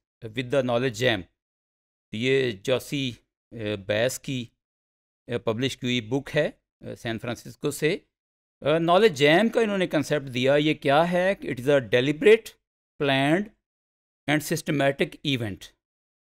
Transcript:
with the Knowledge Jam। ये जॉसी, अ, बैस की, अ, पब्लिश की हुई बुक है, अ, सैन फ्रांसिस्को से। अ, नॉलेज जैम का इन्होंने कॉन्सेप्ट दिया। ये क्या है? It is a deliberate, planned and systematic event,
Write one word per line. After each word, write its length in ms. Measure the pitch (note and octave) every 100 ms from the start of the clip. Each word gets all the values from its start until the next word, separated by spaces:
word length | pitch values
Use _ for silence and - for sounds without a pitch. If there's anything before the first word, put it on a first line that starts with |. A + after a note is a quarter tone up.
| _ _ A2+
with 200 | A2 B2
the 160 | C#3+
Knowledge 380 | B2+ A#2+ C3 G#2+
Jam। 240 | B2+ G#2+ F2 _ _ _ _ _ _ _ _
ये 380 | G#2+ B2+ C3+ B2+
जॉसी, 680 | G2 - B2+ - D3 C3+ A2 _ _ _
अ, 20 | A#2
बैस 640 | G#2+ G#2 F#2+ G#2 B2 -
की, 340 | - C3 A#2 _ _ _ _ _ _ _ -
अ, 80 | B2
पब्लिश 380 | A2+ A2 C3 -
की 120 | B2
हुई 140 | B2
बुक 280 | G#2+ C3+ -
है, 320 | D3+ E3+ - _ _
अ, 120 | A#2 A2+
सैन 220 | A#2+ A2+
फ्रांसिस्को 540 | A#2 A#2 - A#2+ D3+
से। 340 | C#3+ D3+ A3 _ _ _ _ _ _
अ, 140 | C3+ D#3+
नॉलेज 360 | E3 F3+ A3+
जैम 360 | C#3 C#3+ E3 A3+
का 120 | A#3
इन्होंने 260 | A3+ G3 F3+
कॉन्सेप्ट 400 | D#3+ C3+ D3+ C3+
दिया। 300 | B2 B2+ C#3+
ये 160 | D3+
क्या 300 | D3+ C#3+ C#3
है? 360 | E3+ F3 F#3 G3
It 160 | - B2
is 100 | B2+
a 160 | C#3+
deliberate, 680 | A#2 B2 C3 D3+ F3+ A3 - - _ _ _ -
planned 440 | C#3+ C3+ C#3 E3 G#3 _ _ _ _ _ _ _ -
and 240 | D3 -
systematic 640 | D#3+ - D3+ C#3 C#3+ F3 - D#3
event, 420 | C3+ A2+ F#2 - _ _ _ _ _